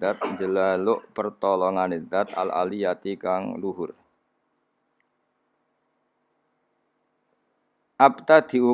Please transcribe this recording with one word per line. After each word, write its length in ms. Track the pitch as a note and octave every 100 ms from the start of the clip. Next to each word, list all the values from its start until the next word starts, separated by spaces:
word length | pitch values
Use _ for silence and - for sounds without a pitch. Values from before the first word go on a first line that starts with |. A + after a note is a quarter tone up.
zat, 160 | F#2+ G#2
njelaluk 800 | G2 F#2 F#2+ F#2+ F#2+ F#2 G2 A#2 -
pertolongane 880 | - G#2 - G2 F#2+ F#2 F#2+ F#2 E2+ D#2
zat 240 | F#2 G2+ F#2
al 80 | F#2
aliyati 720 | F2 F#2 G2+ F#2+ F2+ G2 G2
kang 400 | F#2 F#2 G2+ F#2
luhur. 320 | F#2+ F2+ E2 - _ _ _ _ _ _ _ _ _ _ _ _ _ _ _ _ _ _ _ _ _ _ _ _ _ _ _ _ _ _ _ _ _ _ _ _ _ _ _ -
Abtadi'u 720 | C3+ C3 - D#3 D3+ B2 B2